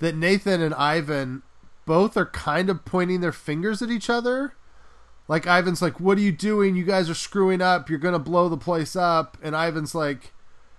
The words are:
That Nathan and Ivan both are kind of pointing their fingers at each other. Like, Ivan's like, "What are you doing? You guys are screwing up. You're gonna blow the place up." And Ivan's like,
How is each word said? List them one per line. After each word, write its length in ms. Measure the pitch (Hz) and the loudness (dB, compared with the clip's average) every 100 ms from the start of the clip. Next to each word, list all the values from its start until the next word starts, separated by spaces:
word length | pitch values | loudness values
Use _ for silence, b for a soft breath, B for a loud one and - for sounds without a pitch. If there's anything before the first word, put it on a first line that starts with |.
That 140 | 165 | -4
Nathan 460 | 156 170 196 202 180 | 0 2 2 2 0
and 140 | 160 | 0
Ivan 680 | 135 147 165 147 143 131 135 - - - - - | 0 0 0 0 -2 -4 -8 -14 -20 -20 -10 0
both 320 | 165 220 208 | 2 4 2
are 80 | 170 | -2
kind 420 | - - 156 190 | -4 -2 0 0
of 160 | 180 | -2
pointing 380 | - 185 180 180 | -2 -2 0 0
their 100 | 175 | -2
fingers 480 | - - 151 202 208 | -4 -6 -4 -2 -2
at 80 | 233 | -2
each 200 | 233 - | -2 -2
other. 420 | 240 247 254 277 - b b b b b b - | -2 0 -2 -4 -10 b b b b b b -4
Like, 180 | 160 175 | -2 4
Ivan's 360 | 180 180 170 | 4 4 0
like, 180 | 175 - | -2 0
"What 160 | 185 196 | 2 2
are 60 | |
you 100 | 202 | 2
doing? 420 | 151 208 208 196 | 0 0 2 2
You 100 | 180 | 2
guys 260 | 175 190 165 | 0 0 0
are 40 | |
screwing 460 | 160 - 202 185 185 | -4 -4 0 2 4
up. 300 | 185 175 147 | 2 2 0
You're 80 | 156 | -2
gonna 200 | 175 170 | 0 0
blow 300 | 135 175 175 | 0 2 2
the 80 | 165 | 0
place 400 | 180 165 143 185 | -2 -2 -2 0
up." 400 | 175 165 151 - | 2 2 0 -6
And 120 | 156 | -6
Ivan's 400 | 156 170 160 147 | -2 -2 -2 -4
like, 380 | 165 147 139 - - b b b | -2 -2 -4 -10 -20 b b b